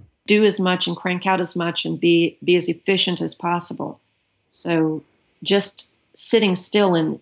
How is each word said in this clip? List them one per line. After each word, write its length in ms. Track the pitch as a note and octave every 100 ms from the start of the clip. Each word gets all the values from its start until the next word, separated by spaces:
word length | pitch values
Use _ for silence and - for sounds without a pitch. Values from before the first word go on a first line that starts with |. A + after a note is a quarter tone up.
| - _ -
do 180 | G#3
as 160 | G#3+ G3
much 260 | F#3 F3+ -
and 100 | E3+
crank 300 | F#3 F3+ F#3+
out 140 | F#3
as 160 | E3+ F3+
much 280 | E3+ E3+
and 140 | E3 D#3+
be, 400 | F3 E3+ E3 -
be 100 | D3+
as 140 | F3+ E3+
efficient 520 | E3+ - F#3+ F#3 F3+
as 140 | E3+
possible. 680 | - F3 F3 - - - - _ _ _ _ _
So 540 | - E3 E3 D#3+ D#3 - _ _ _
just 480 | - G3+ G3 - - _ _
sitting 400 | - - A3+ G#3
still 400 | F#3 - G#3 G3+
and, 240 | E3+ D#3 D3+